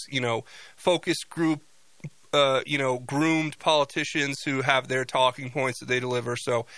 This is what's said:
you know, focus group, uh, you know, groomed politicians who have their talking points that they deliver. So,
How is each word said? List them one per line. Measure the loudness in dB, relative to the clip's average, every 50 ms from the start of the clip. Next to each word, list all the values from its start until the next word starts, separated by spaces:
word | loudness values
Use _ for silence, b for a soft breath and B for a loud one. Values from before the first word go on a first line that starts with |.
| -6 -6
you | -4 -2
know, | 0 0 0 -2 B B B B B B B
focus | -2 0 2 2 2 2 -2 -2 -2 -4
group, | -8 -4 0 0 0 0 0 -4 -12 -20 -20 -20 -20 -20 -18 -18 -18 -18 -20 -8 0 2
uh, | 4 4 4 4 2 0
you | 0 -2 0
know, | 0 0 0 -2
groomed | -4 -4 0 2 2 2 2 2 0 -2 -6 -4
politicians | 0 2 4 4 2 2 0 -4 -4 -2 -2 0 0 0 -2 -4 -4
who | -2 -2 0 2
have | 2 2 2 2 0
their | 0 -2 0
talking | 0 2 2 4 2 2 0 -6 -6
points | -4 -2 -2 -2 -2 -4
that | -4
they | -2 0 0
deliver. | 0 0 -2 -2 -2 -2 -4
So, | -4 -2 -2 0 -2 -2 B B